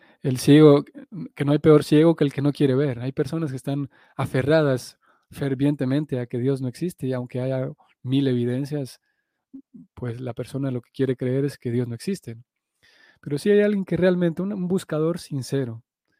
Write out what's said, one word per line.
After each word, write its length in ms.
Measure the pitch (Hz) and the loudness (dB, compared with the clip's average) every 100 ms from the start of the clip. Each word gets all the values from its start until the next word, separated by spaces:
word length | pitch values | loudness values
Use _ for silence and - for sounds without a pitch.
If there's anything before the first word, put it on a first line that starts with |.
| _ _ | _ _
el 160 | 139 127 | -6 0
ciego, 460 | - 147 151 143 - - - 175 - - | 6 8 10 8 2 -14 -16 -14 -10 -4
que 100 | 143 | -2
no 60 | |
hay 60 | 151 | 2
peor 240 | 160 151 | 6 6
ciego 320 | - 151 165 160 | 6 4 4 4
que 100 | 147 | 0
el 80 | |
que 80 | 139 | 0
no 100 | 143 | -2
quiere 240 | - 143 127 | 0 0 2
ver. 240 | 147 117 | -2 -4
Hay 120 | 127 | -6
personas 380 | 147 147 165 156 | -6 -4 -6 -6
que 60 | 131 | -8
están 320 | - 139 139 _ _ - | -6 -6 -6 _ _ -8
aferradas 840 | 135 135 131 160 143 127 - - _ _ _ | -4 -2 2 2 2 0 -6 -20 _ _ _
fervientemente 880 | - 139 131 143 147 127 143 151 127 | -8 -6 0 0 0 -2 -2 -2 -6
a 80 | 120 | -6
que 100 | 123 | -4
Dios 240 | 131 135 | -2 -2
no 60 | 131 | -6
existe, 400 | - 175 - 131 | -6 -8 -6 -6
y 60 | |
aunque 280 | 127 123 123 | -6 -6 -6
haya 280 | 131 131 139 151 _ _ | -4 -4 -6 -10 _ _
mil 240 | 127 135 135 | -4 0 2
evidencias, 720 | 123 120 127 139 147 127 - _ _ _ _ _ 277 - - - | 0 0 -4 -6 -8 -10 -14 _ _ _ _ _ -20 -20 -20 -20
pues 280 | - 123 120 | -12 -10 -8
la 120 | 127 | -10
persona 380 | 120 123 135 139 | -10 -8 -6 -4
lo 100 | 123 | -6
que 100 | - | -8
quiere 260 | - 131 123 | -2 -2 -2
creer 280 | 127 135 143 | -2 -2 -4
es 120 | - | -6
que 140 | 123 | -4
Dios 160 | 117 120 | -4 -4
no 80 | 117 | -6
existe. 420 | - 196 - 117 _ _ _ _ _ _ _ _ | -8 -8 -10 -18 _ _ _ _ _ _ _ _
Pero 180 | 147 143 | -8 -2
si 100 | 208 | 2
hay 120 | 202 | 4
alguien 240 | 208 208 185 | 2 0 -2
que 120 | 170 | 2
realmente, 460 | 185 180 175 160 | 2 2 0 -2
un, 100 | 196 | -6
un 140 | 208 180 | -6 -2
buscador 500 | 185 - 156 160 175 | -4 -2 -2 -2 -4
sincero, 640 | - 139 123 139 120 113 - _ _ _ | -8 -10 -4 -4 -4 -10 -18 _ _ _